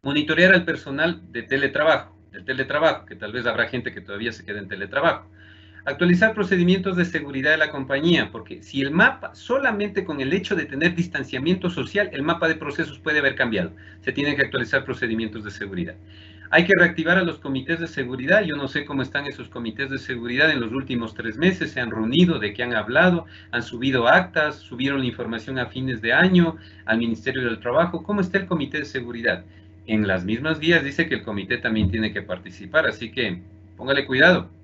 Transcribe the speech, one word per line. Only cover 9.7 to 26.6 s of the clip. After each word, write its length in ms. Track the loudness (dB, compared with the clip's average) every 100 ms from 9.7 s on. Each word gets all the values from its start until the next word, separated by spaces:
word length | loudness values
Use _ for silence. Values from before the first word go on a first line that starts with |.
| 0 -2 -4 -4
con 160 | -4
el 100 | 0
hecho 240 | -2 0 -4
de 80 |
tener 320 | -4 0 0 0
distanciamiento 760 | -4 -4 -6 -2 0 0 0
social, 400 | -4 -2 0 -2
el 100 | -2
mapa 240 | -2 0 0
de 80 | 0
procesos 440 | -4 -6 -6 -6
puede 200 | -2 2
haber 160 | 2 0
cambiado. 380 | 0 0 -2 -8 -20 -8
Se 140 | -6
tienen 240 | -2 -2 0
que 60 |
actualizar 420 | 0 0 0 -2 -2
procedimientos 580 | -4 -2 -2 -4 -8
de 80 | -12
seguridad. 440 | -10 -8 -6 -8 -10 -20 -20 -20 -20 2
Hay 120 | 4
que 80 | 6 6
reactivar 400 | 4 4 2 2
a 60 |
los 140 | 2 -4
comités 420 | -6 -6 -4 -4
de 60 | -4
seguridad. 560 | -6 -6 -4 2 2
Yo 120 | 2 -4
no 140 | -4
sé 160 | -6 -4
cómo 160 | -4
están 240 | -4 -4 -6
esos 240 | -10 -12
comités 400 | -8 -8 -6 -6
de 80 | -6
seguridad 540 | -6 -8 -4 2 2
en 100 | 2
los 100 | -2
últimos 440 | -4 -4 -4 -4 -6
tres 220 | -8 2
meses. 340 | 2 2 -4
¿Se 100 | -4
han 100 | -6
reunido? 480 | -2 0 4 4 4
¿De 140 | -2
qué 100 | -4
han 100 | -2
hablado? 520 | -2 0 4 4 4 -2 -18 -6
¿Han 120 | -6
subido 440 | -6 -4 0 2 6
actas? 480 | 6 4 -2 -2 -4
¿Subieron 460 | -14 -4 -2 0
la 60 | -2
información 520 | -4 -6 -8 -6 -6
a 60 | -6
fines 360 | -4 -6 -4
de 120 | 0
año 420 | 4 6 6 4 0